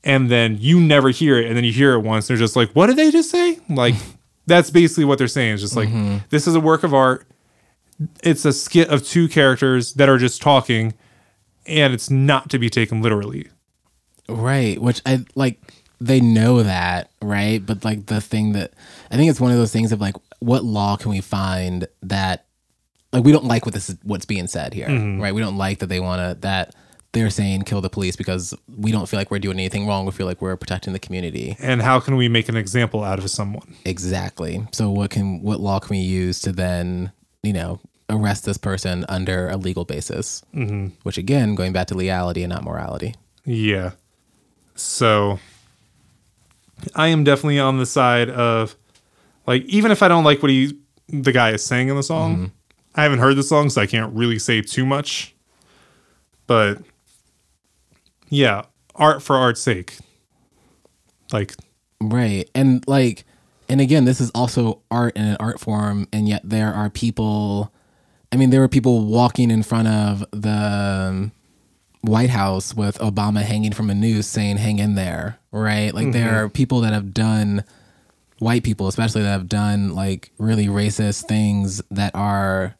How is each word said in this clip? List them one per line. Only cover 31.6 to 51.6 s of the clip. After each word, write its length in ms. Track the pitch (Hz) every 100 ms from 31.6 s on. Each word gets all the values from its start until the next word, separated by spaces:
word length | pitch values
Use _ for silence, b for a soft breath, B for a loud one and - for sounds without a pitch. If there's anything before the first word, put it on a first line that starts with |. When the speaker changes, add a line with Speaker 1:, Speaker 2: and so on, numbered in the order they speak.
| 127 123
Speaker 1:
how 160 | 127 131
can 160 | 131 131
we 100 | 123
make 220 | 117 110
an 80 | 113
example 460 | 98 120 117 110
out 160 | 101 98
of 100 | 95
someone? 460 | - 101 104 - - 92
Speaker 2:
Exactly. 800 | 92 90 92 92 - 82 90 110
So 180 | - 107
what 220 | 101 101
can, 320 | - 98 90
what 160 | 101 107
law 200 | 101 98
can 160 | - 98
we 40 |
use 380 | 92 92 90 90
to 100 | -
then, 600 | 92 90 87 87 90 92 _ _ _
you 100 | 107
know, 260 | 95 85 87 - _ -
arrest 340 | 110 104 101
this 140 | - 98
person 480 | 101 95 92 90 87
under 420 | 95 92 92 90
a 60 | 98
legal 300 | 92 90 87
basis? 560 | 73 - - - - _ 156
Speaker 1:
Mm-hmm. 320 | 110 104 98 -
Speaker 2:
Which, 160 | - 92
again, 340 | 95 139 110
going 200 | 101 92
back 120 | 92 92
to 60 | 92
legality 460 | 92 92 90 87
and 80 | 87
not 120 | 85
morality. 500 | 80 80 73 - 113 117 _ _ -
Speaker 1:
Yeah. 460 | 117 107 98 92 - _ _ _ _ _ _ _ -
So 600 | - - 120 107 101 98 b b b b b b _ _ _ _ _ _ _ - - -
I 120 | 160
am 160 | 160
definitely 360 | 143 139 147 143
on 180 | 135 131
the 80 | 123
side 440 | 143 123 120 120
of, 460 | 127 120 113 110 - _ _ _ _ _ _ -
like, 160 | 127 127
even 220 | 202 220
if 140 | 208
I 60 | 185
don't 160 | 170 151
like 160 | 147
what 100 | 147
he, 260 | 135 139 143 _ _ -
the 240 | 151 135
guy 200 | 131 113
is 120 | 107